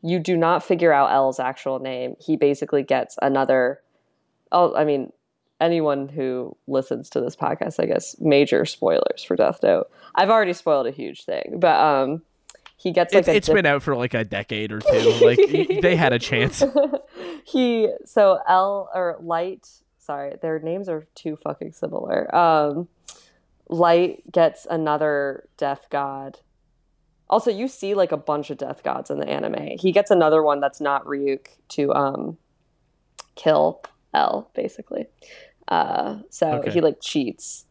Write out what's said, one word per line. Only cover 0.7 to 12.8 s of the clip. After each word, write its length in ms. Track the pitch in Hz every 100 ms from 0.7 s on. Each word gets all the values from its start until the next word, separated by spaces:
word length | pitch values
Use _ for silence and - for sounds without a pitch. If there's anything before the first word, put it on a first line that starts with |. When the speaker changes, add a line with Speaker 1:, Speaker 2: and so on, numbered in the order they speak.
| 175 165
Speaker 1:
out 200 | 147 139
L's 260 | 135 135 131
actual 400 | 127 131 - 131
name, 380 | 131 127 127 -
he 180 | - 156
basically 460 | 147 143 147 147
gets 340 | 131 131 - -
another, 580 | 135 135 135 131 123 139 _ _ _ _ _ _ _
oh, 220 | 175 175
I 100 | -
mean, 280 | 151 139 127 _ _ _ _ _
anyone 480 | 165 170 151 139 139
who 480 | 147 131 127 120 - -
listens 440 | 135 135 120 -
to 100 | -
this 160 | 123 -
podcast, 420 | 165 156 175 -
I 80 | -
guess, 300 | - - -
major 460 | 160 143 147 -
spoilers 580 | 151 - - 80 - -
for 140 | - -
Death 260 | - -
Note. 280 | - 87 - _ -
I've 160 | - 196
already 240 | 226 202
spoiled 320 | 180 - 147 131
a 40 |
huge 340 | 139 101 69
thing, 320 | - - - -
but, 200 | 175 156
um, 440 | 156 139 135 160 _ _ _ - -
he 140 | _